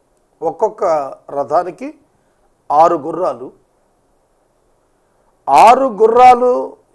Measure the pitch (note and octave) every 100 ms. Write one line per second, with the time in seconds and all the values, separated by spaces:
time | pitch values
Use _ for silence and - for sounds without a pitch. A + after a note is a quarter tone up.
0 | _ _ _ _ D#3+ D#3+ A3 - F#3+ D#3
1 | C3+ - - C#3+ C#3 D#3+ F3+ E3 C#4 -
2 | _ _ _ _ _ _ - D3 E3+ E3+
3 | C#3+ E3 E3+ B2 C3 - _ _ _ _
4 | _ _ _ _ _ _ _ _ _ _
5 | _ _ _ _ - C#3+ G#3 B3+ C4+ G3
6 | A3 A#3+ B3+ B3 B3 B3+ C4 - _